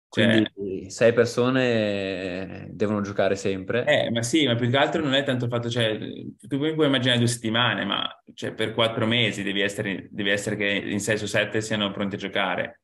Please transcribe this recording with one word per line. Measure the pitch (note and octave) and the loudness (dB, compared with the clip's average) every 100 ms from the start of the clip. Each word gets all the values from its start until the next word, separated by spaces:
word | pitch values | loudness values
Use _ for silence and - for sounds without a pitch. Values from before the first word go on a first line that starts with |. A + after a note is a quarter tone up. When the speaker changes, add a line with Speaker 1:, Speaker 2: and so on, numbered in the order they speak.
| _ | _
Speaker 1:
quindi | - A2 A2 G#2+ | 2 4 4 2
Speaker 2:
Cioè | - G2 F#2 - | -2 -6 -6 -8
Speaker 1:
sei | - A#2 | 4 4
persone | A#2 A2+ - B2 C3 B2+ A2+ G#2+ G2+ F#2+ F#2+ F#2+ F2+ F#2 F#2 G2 | 6 4 4 2 2 2 2 2 0 -2 -4 -4 -6 -8 -12 -10
devono | F2+ G#2 G#2+ | -4 0 0
giocare | G2+ G2+ G2 G2 | -2 0 0 0
sempre. | - F#2+ F#2+ G#2+ B2 | -2 -4 -2 -2 2
Speaker 2:
Eh, | C#3 - | 2 2
ma | A#2 | -2
sì, | A#2+ E3 C#3 | 0 2 2
ma | A#2 | 2
più | B2 | 2
che | C3 | 2
altro | D3+ E3+ | 2 2
non | D3+ | 0
è | C3+ | 0
tanto | C#3 B2+ A#2+ | 0 -2 -2
il | |
fatto, | A#2+ A#2 | -2 -2
cioè, | A#2 A2+ G#2+ | 0 0 -2
tu | - - - - - C#3 | -6 -10 -12 -14 -6 -4
puoi, | D3+ D#3 | -2 2
puoi | D3+ | 2
immaginare | C3+ B2 A#2+ | 4 2 4
due | A#2 | 2
settimane, | A#2 A2+ A2+ A#2+ G2+ G2+ | 2 -2 2 2 0 -2
ma, | G2+ - - _ | -2 -4 -10 _
cioè, | - A2 | -10 -8
per | G2+ A2 | -4 -4
quattro | A2+ A2+ A#2+ A2 | 0 0 2 0
mesi | A#2+ A2+ G2 | 2 2 0
devi | G2 G2 | -4 -2
essere, | G2+ G2+ G2+ F#2 - | -2 -2 -4 -4 -8
devi | - G2+ | -6 -2
essere | G2+ G#2 G#2 | 0 -2 -2
che | G2+ | 0
in | G2+ - G2+ | -2 -2 -4
sei | F#2+ G#2+ | -2 -2
su | G#2 | 0
sette | A2 G2+ A2+ | -2 0 -2
siano | G#2+ G#2+ G2+ | -2 -2 -2
pronti | F#2+ G2 F#2+ | -2 -4 -4
a | |
giocare. | G2 G2 F#2+ F2+ - - | -4 -2 -2 -2 -4 -8